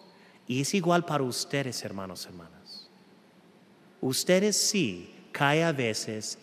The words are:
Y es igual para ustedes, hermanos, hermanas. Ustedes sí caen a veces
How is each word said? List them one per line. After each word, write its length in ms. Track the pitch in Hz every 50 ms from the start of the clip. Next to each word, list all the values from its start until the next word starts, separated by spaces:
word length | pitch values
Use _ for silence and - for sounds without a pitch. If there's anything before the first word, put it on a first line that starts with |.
| - - - - - - - - _
Y 140 | - 123 131
es 140 | 143 - -
igual 320 | 202 160 170 175 170 170
para 180 | 170 151 143 135
ustedes, 580 | 123 117 - - - - 139 139 127 113 - -
hermanos, 400 | 107 98 98 95 92 90 - -
hermanas. 640 | - 92 87 82 82 - - - - - - - - - - - - - - - - _ _ - - - - - - - - - - - - -
Ustedes 560 | 127 131 - - - 180 190 202 214 202 -
sí 560 | - - - 196 151 107 90 87 87 - - - - - -
caen 320 | - 143 139 147 160 165
a 80 | 165 151
veces 680 | 135 123 113 107 - - 117 110 107 104 - - -